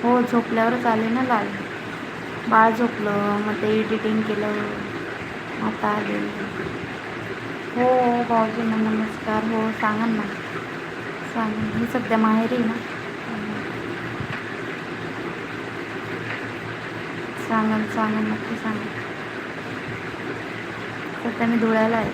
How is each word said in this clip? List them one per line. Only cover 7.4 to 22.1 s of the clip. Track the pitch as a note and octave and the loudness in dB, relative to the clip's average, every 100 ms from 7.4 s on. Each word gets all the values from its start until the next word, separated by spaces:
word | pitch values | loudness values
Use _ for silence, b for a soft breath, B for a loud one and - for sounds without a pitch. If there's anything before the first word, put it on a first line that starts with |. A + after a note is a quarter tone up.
| - - - A#3+ | -6 -8 -6 2
हो, | B3 B3+ B3 A#3+ | 4 6 6 4
भाऊजींना | A#3+ A3+ A3 A3 A3+ A3 | 4 4 4 2 2 2
नमस्कार. | A3 A3 A3 A3 A3 G#3+ | 2 2 0 -2 0 0
हो, | A3 A3+ A3 | 2 2 0
सांगन | A3 G#3+ G#3+ A3+ | 2 0 2 2
ना, | A3 G3+ - - - - - - - - - - | 2 0 -4 -6 -6 -6 -8 -8 -8 -8 -6 -4
सांगन. | A#3 A3 G#3+ G#3+ G#3+ | 0 0 0 0 0
मी | A#3 | 0
सध्या | B3+ - A3 | 0 2 4
माहेरी | A3 A3 A3+ B3 | 6 6 4 2
आहे | A3 | 2
ना. | A#3 - - - - - A3 G#3+ G#3 F#3 E3 - - - - - - - - - - - - - - - - - - - - - - - - - - - - - - - - - - - - | 0 -4 -6 -6 -8 -6 -4 -4 -4 -4 -6 -6 -6 -6 -4 -4 -4 -6 -6 -6 -6 -6 -6 -6 -6 -6 -6 -6 -6 -6 -6 -6 -6 -6 -6 -4 -6 -6 -6 -8 -8 -8 -8 -6 -6 -6 -6
सांगन, | - A3 A3 G#3+ G#3+ | 0 2 2 2 0
सांगन, | A3+ A3 G#3+ G#3+ | 0 0 2 0
नक्की | G#3+ - A3 | -2 -4 -4
सांगन. | A3 G#3+ G#3+ A#2 - - - - - - - - - - - - - - - - - - - - - - | -4 -4 -4 -6 -8 -8 -8 -8 -8 -8 -8 -8 -6 -6 -6 -6 -6 -6 -6 -6 -8 -8 -8 -6 -8 -4
सध्या | A#3+ G#3+ A#3 | -4 0 2
मी | A#3 | 4
धुळ्याला | A3+ A3 A3 A3+ | 6 6 6 4
आहे. | G3+ | 0